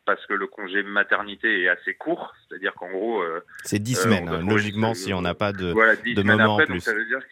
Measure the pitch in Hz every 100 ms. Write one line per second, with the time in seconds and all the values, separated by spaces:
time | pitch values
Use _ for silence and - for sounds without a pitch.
0 | - 98 - 98 98 - 95 101 101 101
1 | - 98 104 98 113 98 90 90 - -
2 | 156 175 - - - 90 98 - 90 95
3 | 113 110 85 82 - - - 104 110 123
4 | 113 98 85 82 92 107 104 101 110 110
5 | 95 92 90 87 104 98 90 104 113 104
6 | 120 104 101 107 107 104 156 90 113 110
7 | 113 131 -